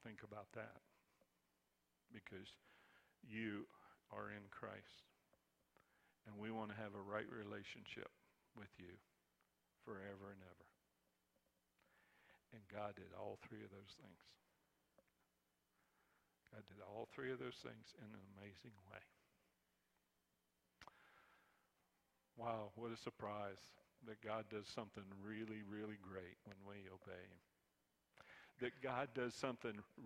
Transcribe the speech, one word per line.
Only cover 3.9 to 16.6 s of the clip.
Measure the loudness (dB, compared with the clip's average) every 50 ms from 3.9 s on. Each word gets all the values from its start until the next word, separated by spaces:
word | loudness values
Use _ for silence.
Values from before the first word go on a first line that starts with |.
| -18 -18 _ -4
are | -2 0 0 0
in | 0 -2 -4 -6
Christ. | -4 -2 -2 -2 -2 -2 -6 -8 -14 -16 -18 -20 -20 -20 _ -20 -20 -20 _ _ _ _ _ _ _ -20 -20 _ -20 -20 -20 -20 -20 _ -8
And | -6 -2 0
we | 2 4
want | 4 4 4 4
to | 2
have | 2 0 0 0
a | 0
right | 0 4 4 4 4
relationship | 2 0 -2 0 0 -2 -2 -2 -4 -6 -6 -6 -6 -4 -4 -4 -4 -6 -12 -20 -20 -20 _ _ -12 -10
with | -8 -8 -8 -8 -10
you | -8 -8 -8 -10 -12 _ _ _ _ _ _ _ -20 _ _ _ _ _ _ _ -4
forever | -2 -2 0 0 0 -2 -2 -2 -4
and | -4 -6 -8
ever." | -12 -12 -14 -16 -20 -20 _ _ _ _ _ _ _ _ _ _ _ _ _ _ _ _ _ _ _ _ _ -20 -20 -20 -20 -20 -20 -20 -20 -20 -20 -20 -20 _ -12
And | -12 -12 -8 -2
God | 2 4 4 4 2
did | 0 -6 -6 -2 0
all | 0 0 0 -2 -4 -6
three | -6 -6 -6
of | -6
those | -6 -8 -8 -10 -12
things. | -12 -12 -14 -14 -16 -18 -20 -20 -20 _ _ _ _ _ _ _ _ _ _ -20 -20 -20 _ _ _ _ _ _ _ _ _ _ _ _ _ _ _ -20 _ _ -20 -20 _ -20 -20 _ _ _ _ -16 -10
God | -10 -10